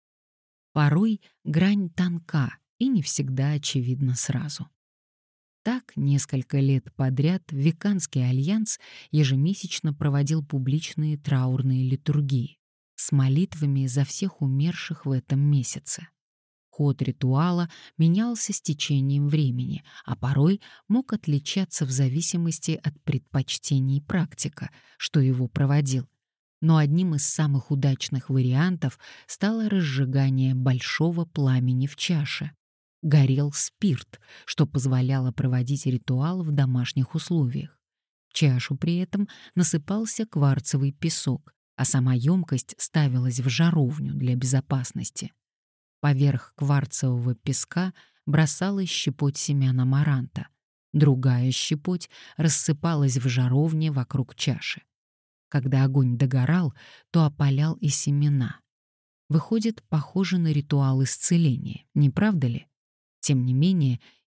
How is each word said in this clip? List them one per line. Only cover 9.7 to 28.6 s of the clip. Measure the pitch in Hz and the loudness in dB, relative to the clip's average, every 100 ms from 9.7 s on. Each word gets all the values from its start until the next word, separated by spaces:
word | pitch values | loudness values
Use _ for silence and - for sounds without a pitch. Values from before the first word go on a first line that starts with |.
| - 156 | -6 -6
проводил | 147 147 139 143 160 147 | -2 0 0 0 -2 -2
публичные | 139 131 147 165 - 151 147 | -4 -2 -2 -4 -4 -4 -4
траурные | 143 135 127 127 131 131 127 | -2 0 0 0 0 0 0
литургии | 135 - 143 139 135 120 - _ _ _ - | -2 0 0 0 -2 -4 -10 _ _ _ -6
с | - | 0
молитвами | 143 131 139 190 156 147 135 135 | 2 2 2 0 -2 -2 0 0
за | 127 143 | 0 -2
всех | - 190 - | -2 -6 -4
умерших | 139 135 156 170 - 160 139 | -2 0 -2 -4 -8 -8 -4
в | |
этом | 131 - 135 | -4 -2 0
месяце. | 143 147 120 - - - 165 _ _ _ _ _ _ | 2 2 0 -6 -6 -8 -10 _ _ _ _ _ _
Ход | - 143 131 | -2 0 0
ритуала | 131 123 127 135 170 175 170 - - - | -2 -2 0 2 2 0 -2 -8 -12 2
менялся | 160 180 233 226 - 202 | 2 4 0 -2 -4 -4
с | |
течением | - 147 - 143 135 143 143 | -4 -4 -2 0 2 0 2
времени, | 151 139 123 127 - - - - | 2 0 0 -4 -6 -10 -16 -10
а | - | -6
порой | 131 139 151 202 - - - | -2 2 2 2 -4 -16 -2
мог | 226 - | -2 0
отличаться | 220 - 143 147 - 190 - 139 | -4 -2 -2 -2 -4 -4 -2 -2
в | |
зависимости | 131 135 139 165 175 170 160 - 160 | 0 0 0 -2 -2 -2 -2 -4 -4
от | - - | -6 -8
предпочтений | - 135 - - 131 - - 139 131 139 | -4 -6 -4 -4 -2 -4 -2 0 0 -2
практика, | 147 185 147 - 151 - - - _ - | -2 -2 -2 -4 -6 -8 -14 -16 _ -14
что | - 156 | -2 2
его | 131 127 127 | 2 2 -2
проводил. | - 139 143 143 131 123 _ _ _ _ _ | 0 2 2 0 -2 -4 _ _ _ _ _
Но | 160 160 | 4 4
одним | 147 160 185 151 | 4 2 0 0
из | - | -2
самых | - 151 139 - | 0 0 0 -2
удачных | 143 139 131 - 135 - | 0 0 -2 -4 -6 -2
вариантов | 135 127 127 | 0 2 2